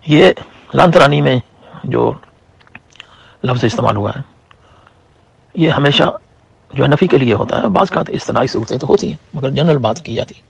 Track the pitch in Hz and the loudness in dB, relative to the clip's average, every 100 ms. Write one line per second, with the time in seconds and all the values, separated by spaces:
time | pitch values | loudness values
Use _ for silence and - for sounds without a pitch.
0 | - 147 180 - - - - - 180 170 | 4 2 2 -4 -8 -20 -6 2 4 6
1 | 143 147 143 127 - _ - - - 120 | 4 4 0 0 -4 _ -20 -14 -6 -2
2 | 117 143 - _ _ _ _ - _ _ | 0 -2 -14 _ _ _ _ -20 _ _
3 | - - - _ 127 123 117 113 117 104 | -20 -20 -20 _ -4 -2 -2 0 -2 -2
4 | 104 - - _ _ _ _ _ _ _ | -4 -6 -14 _ _ _ _ _ _ _
5 | _ _ _ _ _ - 160 143 143 139 | _ _ _ _ _ -2 0 2 2 2
6 | - - _ _ _ _ _ - 135 151 | 0 -2 _ _ _ _ _ -2 0 2
7 | 185 175 127 101 - - - - 190 - | 4 2 2 0 0 -2 0 0 0 -2
8 | - - - - 127 - 113 127 143 - | -4 -6 -4 -2 -2 -4 -4 -6 0 0
9 | - 151 _ - 135 135 165 147 113 107 | 0 -10 _ -8 -4 0 2 2 0 -4
10 | - 107 101 - | -6 -8 -8 -12